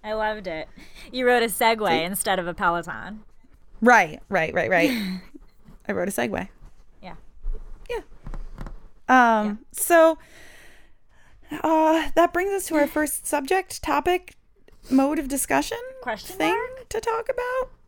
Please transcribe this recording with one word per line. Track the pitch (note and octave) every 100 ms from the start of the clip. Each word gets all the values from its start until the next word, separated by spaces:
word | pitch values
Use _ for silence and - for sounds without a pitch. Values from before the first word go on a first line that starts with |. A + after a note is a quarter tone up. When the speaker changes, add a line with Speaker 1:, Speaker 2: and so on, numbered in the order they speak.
Speaker 1:
I | G#3+
loved | A3 G#3+ G#3+ F#3
it. | D#3+ - - - - -
You | B3+ B3
wrote | B3
a | A#3
segue | - A3+ A3+ G3+
Speaker 2:
See? | D#3+
Speaker 1:
instead | E3+ G3 A3 F#3+
of | F3
a |
Peloton. | E3+ F#3 E3+ E3+ - - G#3+ - - - - - -
Speaker 2:
Right, | A#3 A#3 E3 - -
right, | F#3+ D#3+
right, | F3+ E3
right. | F3+ D4
Speaker 1:
<laughs> | A#3+ G3 F#3 - - - - - - -
Speaker 2:
I |
wrote | G3 F3+
a |
segue. | - A#3 F3 F#3 - - - - -
Speaker 1:
Yeah. | F#3 E3 - - - - - - -
Speaker 2:
Yeah. | A#4+ - - - - - - - - - - -
Um, | B3+ A#3+ A3 G#3
Speaker 1:
Yeah. | G#3 -
Speaker 2:
so, | - - E4+ D#4+ D#4+ - - - - - - - - - - - - - D4+
uh, | D#4 D#4+ D#4 D#4+ D4
that | - E4+
brings | F4 G4
us | G4 -
to | D#4+
our | D4
first | D4+ D4+ - -
subject, | D4 C#4 F#4+ F#4+ -
topic, | - C#4+ D#4 F4+ - - _ _ - - -
mode | C4 C4+ D#4
of | C4+
discussion | C4+ - C#4 D4 A#4 B4+ -
Speaker 1:
Question | - A3 - F#4
Speaker 2:
thing | D#4
Speaker 1:
mark? | A#4 B4+ C5 -
Speaker 2:
to | A4+
talk | A4+ A4+ A4+
about. | C5 B4 C5 B4+ -